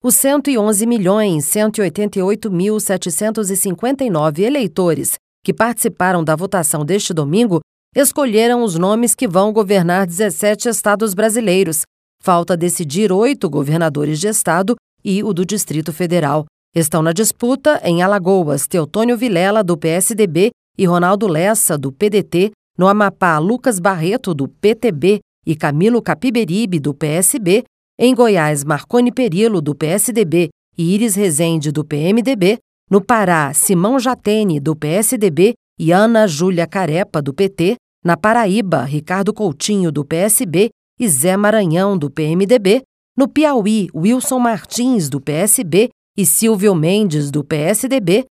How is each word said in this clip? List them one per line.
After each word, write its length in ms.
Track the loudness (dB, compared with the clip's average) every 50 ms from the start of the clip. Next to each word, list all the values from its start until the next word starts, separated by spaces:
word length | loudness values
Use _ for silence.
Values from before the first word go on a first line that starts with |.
| 0
os 120 | 0 0
cento 340 | 2 2 2 0 2 0 0
e 80 | 0
onze 300 | 0 0 0 0 0 0
milhões 580 | 0 0 0 2 0 2 2 0 0 0 -2 -2
cento 320 | -2 -2 0 0 0 0
e 40 | -2
oitenta 360 | -2 -2 -2 -4 -4 -4 -2
e 40 | -2 -2
oito 280 | -2 -2 -4 -4 -4
mil 280 | -2 -2 0 0 -2 -2
setecentos 720 | -2 -2 -4 -4 -4 -6 -4 -4 -4 -2 -2 -2 -4 -2
e 40 | -2
cinquenta 480 | -2 -2 -4 -4 -4 -2 -4 -2 -2 -2
e 60 | -2
nove 320 | 0 0 0 -2 0 0
eleitores 720 | 0 0 0 0 -2 -2 -2 0 0 0 0 0 -2 -6 -6 -8 _ _ _ _ _
que 80 | -6 -2
participaram 720 | 0 0 -2 0 -2 -4 -4 -2 _ 0 0 0 0 0
da 120 | 0 -2
votação 480 | -2 -2 -4 -4 -2 -2 -2 -4 -4 -2
deste 300 | -2 -2 -2 -2 -4 -4
domingo 460 | -4 -2 0 0 0 2 2 0 -2 -4 _ _ _ _ _ _
escolheram 680 | 0 0 0 0 -2 -2 0 2 2 2 2 2 0 0
os 120 | -2 -2
nomes 380 | 0 0 0 2 0 0 0 0
que 140 | -2 -2
vão 260 | 0 2 2 2 2 2
governar 540 | 0 0 2 2 2 2 2 2 0 0
dezessete 600 | -2 -2 -2 -2 -2 -2 0 0 0 0 0 -2
estados 460 | -4 -4 -2 0 0 0 0 -2 -4 0
brasileiros. 680 | 0 0 0 0 0 0 2 2 2 2 0 -2 -6 -6 _ _ _ _ _ _ _ _
Falta 340 | 0 0 0 2 0 -2
decidir 540 | 0 0 -2 -2 -2 -6 -4 -2 0 0 2
oito 360 | 2 2 2 0 0 -2 -4
governadores 720 | -4 -2 -2 -2 0 0 0 0 0 0 -2 -2 -2 -2 -2
de 80 | -4
estado 480 | -2 -2 -2 -2 0 0 0 0 0 -2 -4 _ _ _ _ _
e 200 | -2 -2 -2 -2
o 80 | -2
do 140 | -2 -2 -2
Distrito 480 | -4 -4 -6 -6 -4 -4 -6 -6 -6 -6
Federal. 520 | -6 -4 0 0 0 0 0 -2 -2 -4 -6 _ _ _ _ _
Estão 280 | -2 0 0 0 0 0
na 100 | 0 0
disputa, 680 | 0 0 -2 -2 _ -2 -2 -2 0 _ 0 0 2 0
em 180 | 0 0 2
Alagoas, 640 | 2 2 0 0 0 2 2 2 2 0 -2 -4 -4
Teotônio 500 | -4 -2 -4 -4 -2 -2 -2 0 0 0
Vilela, 480 | 0 0 0 0 0 2 2 2 0 2
do 140 | 0 -2
P 120 | 0 0 -2
S 260 | 0 0 -2 -2 0
D 100 | 0 0
B, 240 | 0 2 2 2 2 0 _ _ _ _
e 100 | 0 0
Ronaldo 400 | 2 2 2 2 2 2 2 0
Lessa, 500 | 0 0 0 0 0 0 0 0 -2 -2
do 140 | -2 -4 -6
P 180 | -4 _ -2 2
D 140 | 2 0 -2
T, 280 | 0 0 0 0 0 -2 _ _ _ _
no 120 | 0 2
Amapá, 500 | 2 4 4 2 0 0 _ 0 0 2
Lucas 420 | 2 0 0 -2 0 0 -2 -2 0
Barreto, 540 | 0 -2 0 0 -2 -2 -2 -2 -4 -4 -4
do 140 | -4 -4
P 260 | -6 _ _ 0 0 0
T 180 | 2 -2 -2
B, 280 | -2 0 0 0 0 0 _ _ _ _ _
e 100 | -6 -6
Camilo 440 | -2 -2 -2 0 2 2 2 2 0
Capiberibe, 800 | 0 -2 -4 -2 -2 -2 0 0 -2 0 -2 -2 -2 -2 -2 -2
do 140 | -2 -4 -6
P 140 | _ -4
S 320 | -2 -2 0 0 0 -2 -2
B, 240 | 0 2 2 2 0 _ _ _ _ _ _
em 160 | 0 2 2 4
Goiás, 500 | 4 4 4 4 2 2 0 0 -2 -2
Marconi 480 | -2 -4 -4 -4 _ 0 2 2 2
Perillo, 500 | 0 0 -2 -2 0 0 0 2 0 0
do 120 | -2 -2 -4
P 140 | -4 -2
S 260 | -2 -2 -2 -2 -2 0
D 100 | 0 0
B, 260 | 2 2 0 0 0 _ _ _ _ _
e 160 | -4 0 0 2
Iris 220 | 2 0 0 0
Rezende, 560 | 0 0 0 0 0 0 0 0 0 -2 -2
do 120 | -4 -4 -4
P 120 | -4 -4
M 260 | -2 0 2 2 2
D 140 | 2 0 0
B, 240 | 2 2 2 2 0 _ _ _ _ _ _
no 100 | 0 0
Pará, 500 | 2 2 0 2 2 2 2 0 0 0 -2
Simão 440 | -2 0 2 2 2 2 2 0 0
Jatene, 600 | 0 -2 -4 -2 _ -2 0 0 0 0 -2 -2
do 160 | -2 -2 -4
P 120 | -2 -4 -2
S 280 | -2 0 0 0 0
D 140 | 0 0 0
B, 220 | 4 4 4 4 2 _ _ _ _ _
e 120 | 0 2
Ana 360 | 4 4 4 4 4 4 2
Júlia 400 | 2 2 0 0 0 0 0 -2
Carepa, 520 | -2 -2 -4 -2 0 0 -2 -2 -2 -4 -4
do 140 | -4 -4 -2
P 160 | -2 -2 -2
T, 260 | 0 0 0 0 0 -2 _ _ _ _ _
na 120 | 0 0
Paraíba, 680 | 2 2 2 2 2 2 2 0 0 0 0 -2 -2 -2
Ricardo 500 | -2 -6 -6 -4 -4 -4 -2 -2 -2 -2
Coutinho, 580 | -2 -4 -4 -4 -4 -4 -2 0 0 0 0
do 140 | -2 -4 -4
P 120 | -4 -2
S 280 | 0 0 0 0 0 -2
B, 240 | -2 2 0 0 0 _ _ _ _ _ _
e 80 | -2
Zé 280 | -2 0 0 0 0 0
Maranhão, 600 | 2 2 2 2 2 2 2 2 2 2 0 0
do 140 | -2 -4 -4
P 120 | -4 -4 -2
M 220 | -2 0 0 2
D 140 | 2 2 2
B, 220 | 4 2 2 2 0 _ _ _ _ _ _
no 100 | 0 0
Piauí, 600 | 0 2 0 2 2 2 2 0 2 0 0 -2 -2 -4
Wilson 420 | 0 0 2 2 2 0 -2 -2
Martins, 720 | 0 0 0 -2 -2 -8 -8 -6 -2 0 0 2 0 0 -2
do 100 | -4 -6
P 120 | -4 -4
S 320 | -2 -2 0 0 0 -2 -2
B, 260 | 0 2 2 2 2 _ _ _ _ _
e 80 | -2 0
Silvio 500 | 0 0 2 2 2 2 4 2 2 2
Mendes, 560 | 2 2 2 2 2 0 0 0 -2 -4 -2
do 120 | -4 -6 -4
P 120 | _ -4
S 320 | -2 -2 -2 -2 -2 -2
D 120 | -2 -2 -2
B, 260 | 0 2 0 0 0 _